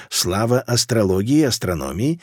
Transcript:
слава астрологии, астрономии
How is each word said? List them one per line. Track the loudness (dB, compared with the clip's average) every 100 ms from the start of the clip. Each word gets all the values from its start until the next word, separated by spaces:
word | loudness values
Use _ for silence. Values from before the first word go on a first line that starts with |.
| -8
слава | -4 -2 0 2 0
астрологии, | 0 -2 0 2 2 2 2 2
астрономии | 2 0 -4 -4 -4 -4 -2 -4